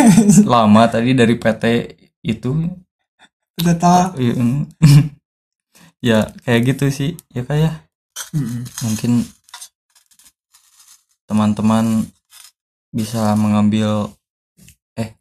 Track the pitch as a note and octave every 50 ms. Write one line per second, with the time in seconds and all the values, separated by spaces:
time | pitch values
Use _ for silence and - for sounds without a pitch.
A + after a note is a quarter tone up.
0 | C#4 A3+ E3 A3 G#3+ G#3 D#3+ G#3+ G#3 - B2+ A#2 A2 G#2 G#2 A2 A#2 A2+ A2+ A2+
1 | A2+ B2+ C3 B2+ A#2 A2 A#2 A#2 - A2+ A2 - - A#2 A#2 A#2 - - - _
2 | _ _ _ _ - - G#2+ - - B2 C#3+ D#3+ E3 F3 F#3 F3+ _ _ _ _
3 | _ _ _ _ _ _ _ _ _ _ _ - E3+ F3 E3+ E3 F3 F3 F3+ F3+
4 | F3+ F3 - C3+ B2 A#2+ - C3 A#2+ A#2+ C3 C#3+ - - - - D#3+ C#3+ C#3+ D3+
5 | D#3+ D#3 - _ _ _ _ _ _ _ _ _ _ _ _ _ _ _ _ -
6 | - A#2+ A2 G#2+ G#2 - - - - C3 A#2+ A#2 A#2 C3 C3 C3+ C#3+ C3+ C3 -
7 | C#3 C#3+ E3+ - _ _ - B2 B2 - D3+ D3+ D#3+ D#3 D#3+ - _ _ _ _
8 | _ _ - - - - - D3+ B2+ A2+ A#2+ A#2+ A#2+ B2 - - B2+ A2+ A2 G#2+
9 | - A#2+ A#2+ A#2+ - - - _ _ _ - - - - _ _ _ _ _ _
10 | _ _ _ _ _ _ _ _ _ _ _ _ _ _ _ _ _ _ _ _
11 | _ _ _ _ _ - G#2 G#2+ G#2+ G#2 G#2 G#2 G#2+ A2 A2 A2+ A2+ A2+ A2+ A2
12 | G#2+ - _ _ _ _ _ - - - _ _ _ _ _ _ _ _ - A2+
13 | G#2+ A2 A#2 A2+ A2 G#2+ G#2+ G#2+ G#2+ G#2+ G#2 G#2+ G#2 G#2 G#2 G#2+ G#2+ G#2+ G#2+ G#2
14 | G#2 G#2 - _ _ _ _ _ _ _ _ _ - - - _ _ _ - -
15 | A2+ G#2+ - _